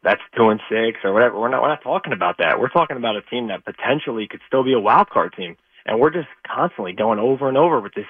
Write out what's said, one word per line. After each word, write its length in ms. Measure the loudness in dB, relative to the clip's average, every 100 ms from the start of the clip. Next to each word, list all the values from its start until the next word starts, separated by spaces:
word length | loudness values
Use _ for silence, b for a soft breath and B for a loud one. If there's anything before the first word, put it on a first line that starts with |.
that's 180 | 0 0 -2 2
two 140 | 4
and 100 | 2 -2
six 280 | -2 0 -2
or 100 | 0
whatever. 260 | 2 2 2
We're 100 | -2
not, 120 | 0
we're 60 | 0
not 140 | -2
talking 300 | -4 -4 -4
about 260 | -2 -2 0
that. 200 | 0 0
We're 100 | 0
talking 280 | 0 0 -2
about 180 | -4 -4
a 60 |
team 260 | -6 -6 -6
that 140 | -8
potentially 640 | -10 -8 -2 -2 -2 -6 -8
could 140 | -12 -2
still 160 | 0
be 100 | 2
a 60 | 2
wild 300 | 4 4 4
card 220 | 2 -2 -4
team. 200 | -12 -14 b b -4
And 140 | 2
we're 100 | 2
just 180 | 0 -10 -14 -10
constantly 460 | -4 -4 -4 -10
going 260 | -2 0 0
over 280 | 0 0 0
and 100 | 2
over 220 | 2 2
with 140 | -2
this 120 | -10 -8